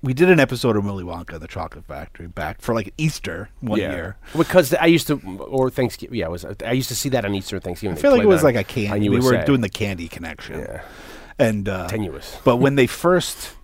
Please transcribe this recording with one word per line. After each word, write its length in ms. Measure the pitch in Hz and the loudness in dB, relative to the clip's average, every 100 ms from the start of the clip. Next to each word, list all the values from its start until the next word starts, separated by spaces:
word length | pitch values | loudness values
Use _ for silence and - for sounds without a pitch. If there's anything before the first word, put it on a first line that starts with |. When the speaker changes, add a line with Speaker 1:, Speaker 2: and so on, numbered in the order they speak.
Speaker 1:
we 100 | 135 | -4
did 160 | 127 180 | 4 6
an 80 | 175 | 8
episode 380 | 131 123 127 107 | 6 2 2 2
of 80 | |
Willy 180 | 101 98 | 0 -6
Wonka 300 | 90 87 85 | -8 -10 -12
and 80 | 82 | -14
the 80 | 73 | -12
Chocolate 380 | - 82 - - | -10 -10 -12 -14
Factory 420 | 71 76 - 85 | -14 -14 -16 -14
back 320 | - 78 - | -8 -8 -8
for, 140 | - 117 | -4 -4
like, 180 | 98 - | -4 -4
Easter 520 | 156 - - 82 - - | -4 -4 -10 -10 -12 -10
one 220 | 120 107 | -4 -2
Speaker 2:
Yeah. 100 | 87 | -2
Speaker 1:
year. 260 | 67 82 101 - 151 | -6 -8 -12 -10 -2
Speaker 2:
Because 360 | 165 180 139 | 4 4 4
I 140 | 170 170 | 2 4
used 220 | 165 - | 4 4
to, 120 | 143 95 95 71 | -4 -4 -12 -6
or 200 | 131 131 | -2 -2
Thanksgiving, 480 | - 123 - - 120 | 0 -2 -2 -8 -6
yeah, 100 | 82 | -4
it 40 | |
was, 140 | 87 90 101 | -6 -10 -10
I 60 | - | -4
used 200 | 127 131 | -2 -2
to 40 | |
see 140 | 113 143 | -4 -2
that 160 | 127 | -2
on 100 | 101 | 0
Easter 220 | 98 95 95 | -4 -4 -8
and 80 | |
Thanksgiving. 300 | - 87 98 | -8 -6 -6
Speaker 1:
I 20 | 80 | 0
Speaker 2:
They 60 | |
Speaker 1:
feel 100 | 285 | 4
like 80 | 254 | 6
it 20 | 220 | 6
Speaker 2:
played 80 | |
Speaker 1:
was 100 | 180 | 6
Speaker 2:
on, 100 | 147 | 4
Speaker 1:
like 20 | 117 | 2
a 60 | |
candy. 460 | 95 - 101 101 104 | -2 -4 -2 0 2
Speaker 2:
on 60 | |
Speaker 1:
We 40 | 120 | 4
were 120 | 127 | 4
Speaker 2:
U 60 | 123 | 2
S 40 | |
A. 40 | - | 4
Speaker 1:
doing 160 | 135 | 2
the 60 | 107 | 0
candy 380 | - 101 92 82 | -4 -6 -4 -10
connection. 540 | - 82 78 - 80 | -12 -12 -12 -12 -10
Speaker 2:
Yeah. 220 | - - - - - - - - | -10 -12 -14 -20 -20 -20 -20 0
Speaker 1:
And, 280 | 120 107 101 | 0 2 -4
uh, 200 | 95 87 | -4 -4
Speaker 2:
Tenuous. 480 | 104 98 69 - - | -4 -6 -8 -14 0
Speaker 1:
but 140 | - 120 | 2 4
when 180 | 135 139 | 4 4
they 100 | 123 | 2
first 680 | - 170 180 - - - - | 2 2 2 0 -10 -14 -16